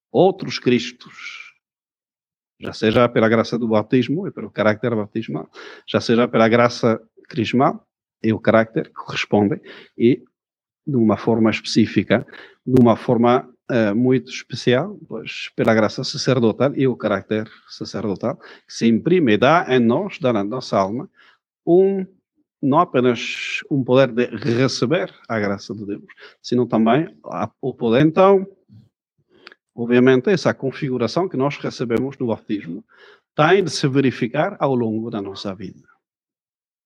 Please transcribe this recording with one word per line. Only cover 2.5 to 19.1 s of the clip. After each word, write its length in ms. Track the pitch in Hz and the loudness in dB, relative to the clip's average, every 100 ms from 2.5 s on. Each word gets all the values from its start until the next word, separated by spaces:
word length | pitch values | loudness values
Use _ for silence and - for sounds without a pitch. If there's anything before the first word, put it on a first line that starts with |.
| _ | _
já 140 | - | -14
seja 340 | - 110 120 120 | -4 0 2 2
pela 180 | 127 110 | 2 2
graça 300 | 113 110 120 | 2 0 -4
do 100 | 117 | 0
batismo 580 | 110 110 127 120 156 185 | 0 2 0 0 -4 -6
e 40 | |
pelo 200 | - 107 | -10 -12
caráter 440 | - 120 104 123 | -2 0 0 -2
batismal, 560 | 110 101 113 110 - - - - - - | -4 -6 -8 -8 -10 -12 -18 -20 -20 -4
já 140 | 107 | -4
seja 260 | - 117 120 | 0 2 2
pela 220 | - 113 | 2 4
graça 500 | 117 120 - 120 113 _ _ - | 4 2 0 -2 -2 _ _ -12
crismal 580 | - 104 120 - 220 _ _ _ _ | -6 -2 2 0 0 _ _ _ _
e 100 | 113 | -2
o 80 | 104 | 0
caráter 480 | - 110 110 156 - | 2 2 2 -2 -8
que 60 | |
corresponde, 680 | - - - - 104 104 - - - - - | -14 -12 -8 -2 2 2 -2 -10 -20 -18 0
e 240 | 113 - - _ _ _ _ _ - | 2 2 -4 _ _ _ _ _ -4
de 100 | 131 | 2
uma 220 | 110 101 | 2 2
forma 320 | - 113 113 | 0 2 2
específica, 760 | 110 - - 104 107 92 101 - - - _ | 0 -2 0 2 0 0 -2 -2 -18 -20 _
de 160 | - 127 | 0 4
uma 160 | 117 104 | 6 4
forma, 500 | - 117 120 127 - _ - | 0 2 4 2 0 _ -4
eh, 240 | 127 107 | 0 0
muito 380 | 104 127 131 - | 2 2 0 -2
especial, 680 | - - - - 123 190 190 160 | -16 -12 -6 0 0 -2 -10 -14
pois 440 | 113 - - - | -14 -12 -14 -12
pela 200 | - 165 | -2 2
graça 300 | 220 180 - | 4 2 -2
sacerdotal 680 | 135 147 - 127 113 101 131 | -10 -6 -2 2 2 0 -2
e 120 | - 131 | 0 -2
o 100 | 113 | -2
caráter 540 | 107 98 - 110 110 - _ | -4 -4 -4 -6 -6 -14 _
sacerdotal 680 | - 107 104 104 92 117 - | -16 -12 -8 -6 -4 -6 -8
que 360 | - - _ | -14 -20 _
se 140 | - 117 | -2 0
imprime 460 | 113 - | 2 2